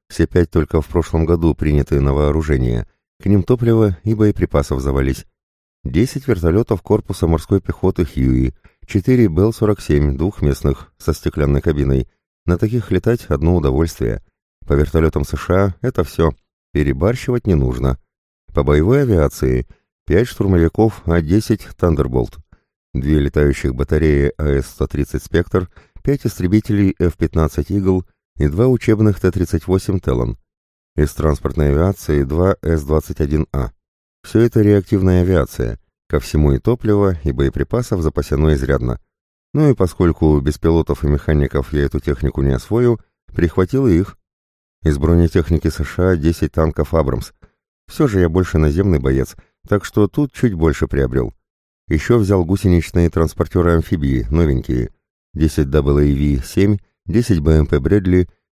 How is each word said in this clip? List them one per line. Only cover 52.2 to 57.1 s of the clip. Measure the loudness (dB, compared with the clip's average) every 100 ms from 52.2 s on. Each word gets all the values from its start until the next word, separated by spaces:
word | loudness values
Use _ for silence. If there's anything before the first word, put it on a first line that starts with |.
| 2 0 0
гусеничные | 0 2 2 0 0 0
транспортеры-амфибии, | 2 -2 -2 -2 0 2 2 0 -2 -2 -2 -2
новенькие. | 0 2 0 -2 -4 -4 -10 _ _ _ -2
Десять | 0 0 0 0
А |
В | 2 2
Е | 2 0 0 -2
семь, | -2 0 0 0 -6 _
десять | -4